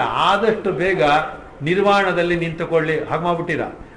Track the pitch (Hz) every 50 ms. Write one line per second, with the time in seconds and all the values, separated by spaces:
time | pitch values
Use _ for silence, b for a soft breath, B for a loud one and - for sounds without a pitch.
0 | 127 113 110 131 156 175 196 202 214 220 - 220 - 202 170 143 170 190 190 165
1 | 156 147 143 151 156 - - - - - - - 139 147 175 190 196 202 202 202
2 | 196 185 175 175 170 175 175 175 165 170 160 165 175 165 165 165 156 156 160 147
3 | 104 - - 160 165 175 175 165 165 175 160 135 117 95 92 - B B B